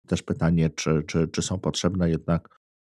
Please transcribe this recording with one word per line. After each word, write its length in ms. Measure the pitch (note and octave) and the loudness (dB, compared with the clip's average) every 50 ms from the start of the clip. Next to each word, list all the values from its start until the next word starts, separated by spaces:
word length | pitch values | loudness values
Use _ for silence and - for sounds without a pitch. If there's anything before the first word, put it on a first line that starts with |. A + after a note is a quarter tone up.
| _ | _
też 160 | - F2+ F2 - | -4 -4 -4 -2
pytanie, 480 | - - - E2 E2 E2+ E2 D#2+ D#2+ | -4 -4 0 2 2 4 4 2 0
czy, 320 | - - - D2 D#2 D2+ D2 | 0 -2 0 0 0 0 0
czy, 220 | - - E2+ D#2+ D#2 | 0 0 0 0 0
czy 140 | - - E2+ | -2 -4 -4
są 160 | - F#2+ F2+ | -4 -4 -4
potrzebne. 520 | - E2 - - - F2+ F#2 F#2 F2 E2+ | -4 -4 -4 -2 -2 -2 0 2 2 2
Jednak 500 | E2 D#2 - - E2+ E2 - - _ _ _ _ _ _ _ _ _ | 0 0 0 0 -2 -2 -2 -6 _ _ _ _ _ _ _ _ _